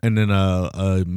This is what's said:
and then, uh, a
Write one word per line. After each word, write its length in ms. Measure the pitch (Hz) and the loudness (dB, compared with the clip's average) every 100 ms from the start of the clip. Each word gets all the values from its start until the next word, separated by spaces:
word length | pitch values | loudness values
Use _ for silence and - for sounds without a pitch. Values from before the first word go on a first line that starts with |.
and 140 | 117 110 | -2 0
then, 140 | 107 | 2
uh, 400 | 98 95 92 90 | 2 2 0 -2
a 300 | - 98 95 87 | -2 -2 0 -2